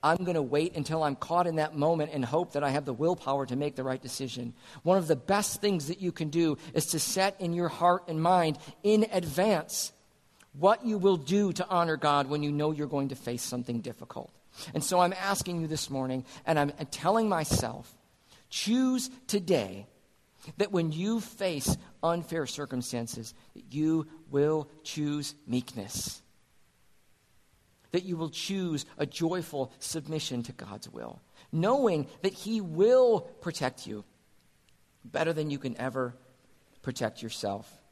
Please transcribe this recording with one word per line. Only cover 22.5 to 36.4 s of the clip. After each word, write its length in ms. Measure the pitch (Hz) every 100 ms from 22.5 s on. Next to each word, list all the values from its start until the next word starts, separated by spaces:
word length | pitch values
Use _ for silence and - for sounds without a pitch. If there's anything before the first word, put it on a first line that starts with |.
| - 143 127 120 120 117 - 110 - -
that 200 | - -
you 320 | 143 156 160 156 - -
will 400 | 139 147 156 143 -
choose 500 | - - 147 147 143 -
meekness. 800 | - 123 123 - 95 - - - _ _ _ _ _ _ _ _ _ _ _ _ _ _ _ _ _
That 140 | 175
you 120 | 185 170
will 140 | 160
choose 560 | - - 196 180 151 - -
a 100 | 147
joyful 680 | - 165 185 165 147 131 -
submission 640 | - 165 147 156 - 123
to 80 | 120
God's 360 | 123 - 101 -
will, 320 | - 57 - _ - -
knowing 560 | 160 185 269 247 165 139 -
that 100 | 190
He 280 | 196 202 226
will 640 | 185 160 208 254 247 220 - -
protect 480 | - 147 127 - -
you 160 | 104 101 _ _ _ _ _ _ _ _ _
better 280 | 120 143 160
than 180 | 156 151
you 80 | 143
can 180 | 135 113
ever 360 | 131 131 123 120 - _